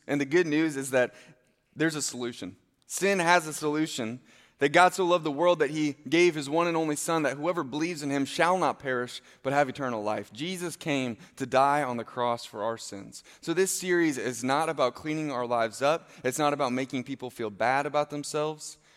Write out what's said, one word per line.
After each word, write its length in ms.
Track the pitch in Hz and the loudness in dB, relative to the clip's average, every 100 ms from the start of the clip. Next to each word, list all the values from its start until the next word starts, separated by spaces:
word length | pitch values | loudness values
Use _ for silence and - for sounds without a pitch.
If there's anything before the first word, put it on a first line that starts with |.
| - | -4
And 120 | 143 | -2
the 60 | 139 | 2
good 220 | 175 165 | 2 4
news 280 | 151 160 135 | 2 2 -2
is 140 | 135 | 0
that 240 | 131 120 - - _ _ _ _ 139 | 2 2 -2 -20 _ _ _ _ -2
there's 180 | 160 | -2
a 80 | 151 | 0
solution. 540 | - 123 120 - 92 92 _ _ - | -4 -4 -6 -8 -12 -14 _ _ -12
Sin 320 | - 196 196 | -2 0 2
has 260 | 165 175 156 | 6 4 4
a 80 | |
solution. 680 | 147 151 151 160 - 113 123 - - _ _ | -4 -2 0 -2 -4 -6 -8 -16 -20 _ _
That 120 | 143 | 4
God 260 | 160 180 - | 6 6 4
so 100 | 180 | 2
loved 180 | 175 | 2
the 60 | 156 | 2
world 300 | 139 175 170 | 2 2 4
that 100 | 143 | 2
he 260 | 156 147 135 131 | 2 -2 -2 0
gave 240 | 160 175 | 4 4
his 160 | 156 139 | 2 0
one 160 | 160 170 | 0 2
and 100 | 165 | 0
only 200 | 156 147 | -2 -2
Son, 260 | - 165 | 0 0
that 160 | 143 139 | 0 0
whoever 240 | 165 170 | -2 -2
believes 400 | 135 147 170 156 | -4 -4 -4 -4
in 80 | 147 | -2
him 160 | 139 135 | 0 0
shall 320 | - 165 185 | 2 2 4
not 220 | 147 113 | 0 -2
perish, 420 | 139 123 123 - - - | -4 -4 -4 -10 -18 -8
but 100 | 135 | 0
have 160 | 143 135 | 2 0
eternal 320 | 131 131 113 | -2 -6 -4
life. 320 | 104 104 101 | -4 -4 -6
Jesus 420 | 110 170 180 175 - | -8 -8 -6 -8 -8
came 420 | 160 139 127 110 - - | -4 -2 -2 -6 -14 -10
to 100 | 127 | 0
die 380 | 131 139 147 | 4 4 2
on 140 | 131 120 | 0 -4
the 60 | |
cross 400 | 110 127 120 120 | -6 -2 -2 -2
for 200 | - 110 | -6 -6
our 140 | 110 113 | -4 -4
sins. 460 | - 98 110 - - - | -10 -14 -16 -18 -20 -10
So 120 | - | -2
this 160 | 165 190 | 0 0
series 480 | - 185 175 165 127 | 0 0 2 2 0
is 260 | 110 117 | -4 -4
not 260 | 127 143 156 | 0 0 0
about 260 | 147 127 - | 0 0 0
cleaning 360 | 156 156 151 | -6 -4 -4
our 140 | 123 120 | -4 -2
lives 380 | 120 113 - | 0 0 0
up. 260 | 139 165 - - | 0 0 -4 -6
It's 160 | 127 127 | -4 0
not 140 | 147 | 0
about 200 | 143 131 | 0 -2
making 300 | 127 131 131 | -2 -4 -6
people 260 | 123 131 127 | -6 -10 -10
feel 220 | - 110 | -8 -8
bad 340 | 98 113 139 143 | 0 0 2 0
about 240 | 147 147 | -2 -2
themselves. 680 | 147 - 151 151 151 - - _ | -6 -6 -4 -4 -6 -14 -18 _